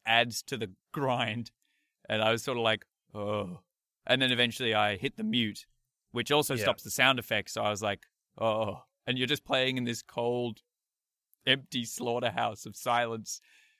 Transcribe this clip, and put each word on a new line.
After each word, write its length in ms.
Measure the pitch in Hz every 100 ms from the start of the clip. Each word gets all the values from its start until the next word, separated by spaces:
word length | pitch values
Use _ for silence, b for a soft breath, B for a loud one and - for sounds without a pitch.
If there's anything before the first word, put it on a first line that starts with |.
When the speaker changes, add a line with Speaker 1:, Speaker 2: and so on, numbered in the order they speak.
| 113
Speaker 1:
adds 360 | 117 120 110
to 140 | - 127
the 160 | 92 -
<laughs> 100 | _
grind. 580 | 156 131 123 117 113 120 _ _ _ _ _ -
And 120 | 107
I 100 | 110
was 120 | 113
sort 140 | 139 120
of 60 |
like, 220 | 113 110 - _ _
"Oh." 480 | 107 104 104 98 175 _ _ _ _ -
And 140 | 131
then 100 | 131
eventually 420 | 120 120 - 120
I 220 | 107 104 98
hit 200 | 139 -
the 60 |
mute, 420 | 107 123 110 101 - _ _ _ _
which 200 | 120 117
also 240 | 147 147 127
Speaker 2:
Yeah. 80 |
Speaker 1:
stops 200 | 101 120
the 80 | 107
sound 280 | - 131 127
effects. 320 | - 107 -
So 80 | 113
I 80 | 107
was 120 | 101
like, 240 | 104 98 - _ _ -
"Oh." 480 | 113 107 107 - - _ -
And 120 | 127
you're 80 | 127
just 180 | 147 -
playing 320 | 135 131 131
in 60 |
this 180 | 120 117
cold, 600 | - - 120 123 120 110 _ _ _ _ _ _ _ _ -
empty 400 | 135 - 123 117
slaughterhouse 800 | - 127 120 120 120 113 110 113
of 100 | -
silence, 640 | 123 120 120 113 - - b b b